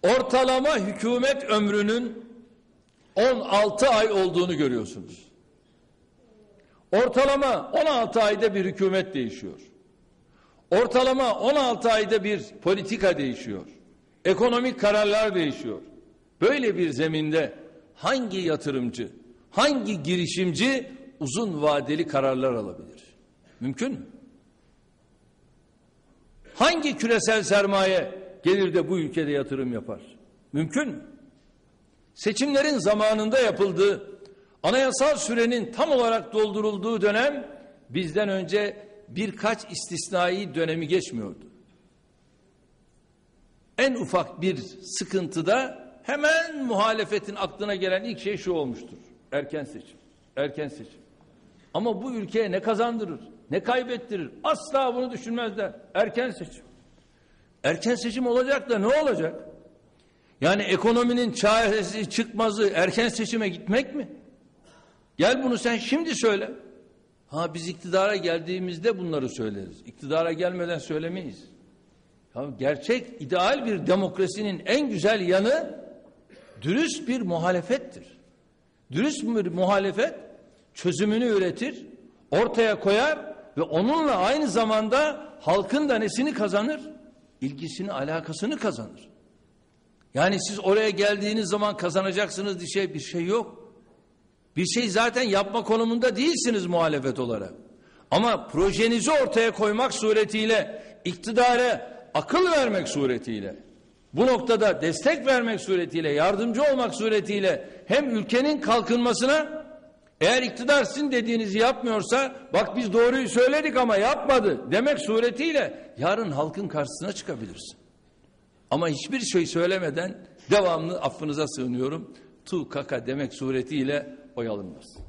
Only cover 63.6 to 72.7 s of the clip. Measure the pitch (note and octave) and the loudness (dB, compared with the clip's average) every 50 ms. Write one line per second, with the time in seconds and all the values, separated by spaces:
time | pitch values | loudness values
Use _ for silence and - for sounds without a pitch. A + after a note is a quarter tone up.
63.6 | - - G3+ B3 C#4 C4 - D4 A#3 - - - - - - _ _ _ _ _ | -4 0 0 0 0 -2 -6 -8 -8 -8 -12 -20 -20 -20 -20 _ _ _ _ _
64.6 | _ - - - _ _ _ _ _ _ _ - D#3+ G#3 B3+ C4 C4+ B3+ A#3+ A3 | _ -20 -20 -20 _ _ _ _ _ _ _ 2 4 4 4 2 0 0 -2 0
65.6 | - A#3+ A#3 A3 - - C4 D#4 E4+ E4 C4 - - A3+ G#3 G3 G#3+ - - - | 0 -2 -2 -2 -2 -2 -2 0 0 -2 -4 0 2 2 2 2 -2 -6 -10 -14
66.6 | - - - - - _ _ _ _ _ _ _ _ _ C#3 D3+ E3+ E3+ D#3 E3+ | -18 -20 -20 -20 -20 _ _ _ _ _ _ _ _ _ -6 -4 -4 -4 -6 -8
67.6 | E3 F3 F3 E3 - F3+ E3+ F#3+ F#3+ G#3 G#3 G3 E3 F3 E3 E3+ D#3+ E3+ F#3 F#3 | -8 -8 -10 -10 -8 -2 0 2 2 2 0 0 0 -2 -2 -2 -2 -4 -6 -4
68.6 | F#3 F3+ F3 D#3+ E3+ A#3 A3 F#3 F3+ E3+ D#3+ D3 C3 B2 - - A#2 G#2+ G2+ G2+ | -4 -6 -6 -2 -2 -2 -2 0 -4 -2 -2 -2 -2 -4 -4 -4 -6 -6 -4 -8
69.6 | F#2+ F2 E2 - - - - - D3+ C3+ D3+ D#3+ E3 E3+ E3 D#3+ F3+ F3+ F3+ F3+ | -10 -12 -16 -18 -20 -20 -20 -16 -6 -2 0 0 0 0 -2 -2 -2 -4 -2 -4
70.6 | F3 F3 E3+ D#3 - - D#3+ D3+ D#3+ E3 E3+ F#3+ F3 C3 - - - - - - | -4 -4 -4 -6 -6 -6 -6 -4 -4 -6 -8 -8 -10 -12 -14 -14 -20 -20 -20 -20
71.6 | - _ _ _ _ _ _ _ _ _ _ _ _ _ _ A#2 C3+ D3 B2+ G2+ | -20 _ _ _ _ _ _ _ _ _ _ _ _ _ _ -10 -10 -10 -8 -2
72.6 | B2+ C#3 | 0 0